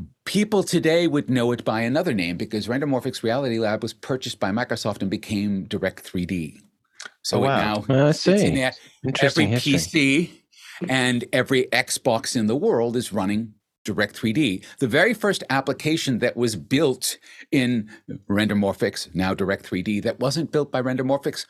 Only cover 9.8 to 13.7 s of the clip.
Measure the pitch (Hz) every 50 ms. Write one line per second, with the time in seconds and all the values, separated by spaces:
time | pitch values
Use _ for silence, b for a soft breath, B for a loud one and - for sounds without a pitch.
9.8 | - - - 156 139 135 135 165 175 - - - _ _ B B B B B B
10.8 | 180 - 131 131 123 127 123 120 - - - 127 - - 139 127 - - - 123
11.8 | - - - - - 135 113 113 - - - 123 107 107 117 147 196 226 160 117
12.8 | 117 110 110 120 110 - - 107 95 98 104 107 113 110 - _ _ _